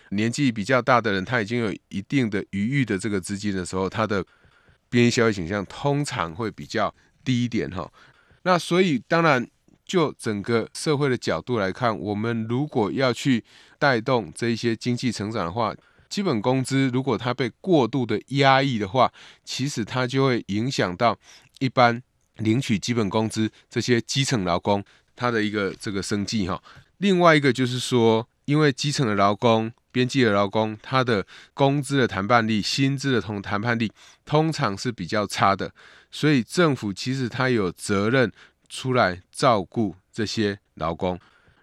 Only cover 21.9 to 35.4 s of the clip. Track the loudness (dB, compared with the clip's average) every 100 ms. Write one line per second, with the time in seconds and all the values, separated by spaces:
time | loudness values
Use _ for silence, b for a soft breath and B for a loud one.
21.9 | 4 -8 _ _ -4 0 0 2 -2 0
22.9 | -2 0 0 -2 -2 -4 b b -4 0
23.9 | 0 0 -2 0 0 0 -2 0 0 -2
24.9 | b b -6 -2 0 -2 -2 -4 -6 -8
25.9 | -6 -4 -4 -2 -2 -2 -4 B B B
26.9 | -2 2 4 6 6 4 2 0 -2 0
27.9 | 4 4 4 0 _ -2 2 2 2 -2
28.9 | 0 0 2 2 4 4 4 0 -10 _
29.9 | -2 0 2 2 2 2 0 -2 -4 -2
30.9 | 0 2 0 -2 B B 0 2 2 0
31.9 | 0 0 0 2 2 4 0 0 0 0
32.9 | 0 0 0 -2 -8 -4 -4 -2 -2 -2
33.9 | b b b 0 0 2 0 -4 -2 -6
34.9 | -6 -4 -2 -2 2